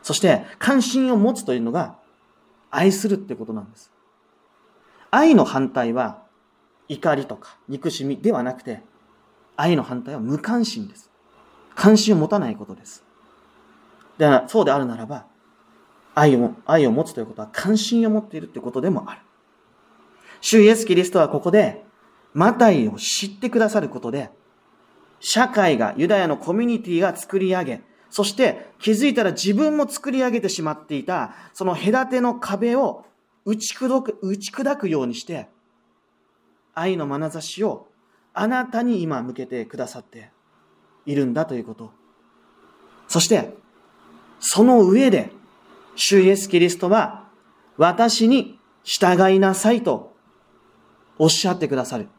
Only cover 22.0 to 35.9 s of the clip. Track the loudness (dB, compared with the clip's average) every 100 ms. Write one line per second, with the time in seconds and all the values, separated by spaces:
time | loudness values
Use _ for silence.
22 | _ _ _ 2 2 4 4 4 0 -4
23 | -6 -6 -8 -8 -4 0 0 0 -4 -8
24 | -8 -8 -10 _ _ _ _ _ _ _
25 | _ _ -4 0 2 2 2 2 -2 -2
26 | 0 2 0 -4 -2 -2 -2 -2 -2 -2
27 | -2 -4 -6 -2 0 -2 -4 -8 _ _
28 | _ -4 -4 0 0 -2 -14 _ -2 2
29 | 2 0 -2 -2 -2 0 0 0 -4 -6
30 | -6 -2 -2 -2 -4 -6 -8 -8 -8 -8
31 | -4 -6 -6 -12 -20 -6 -6 -2 0 0
32 | 0 -2 -2 -4 -8 -4 0 0 -2 -4
33 | -18 _ _ _ -6 -6 -6 -6 -2 -2
34 | -4 -8 -6 -6 -8 -6 -6 -4 -4 -2
35 | -4 -8 -12 -12 -14 _ _ _ _